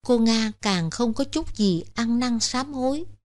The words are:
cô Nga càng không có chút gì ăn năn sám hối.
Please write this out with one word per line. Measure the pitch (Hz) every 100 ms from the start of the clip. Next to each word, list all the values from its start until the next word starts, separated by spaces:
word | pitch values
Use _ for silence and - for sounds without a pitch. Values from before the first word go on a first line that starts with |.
| -
cô | 240
Nga | 226 226 220 -
càng | 214 185 165
không | - 240
có | 220
chút | 277 311 320 -
gì | 202 170 -
ăn | - 233 233
năn | 247 233
sám | - 254 277
hối. | 269 262 285 359 -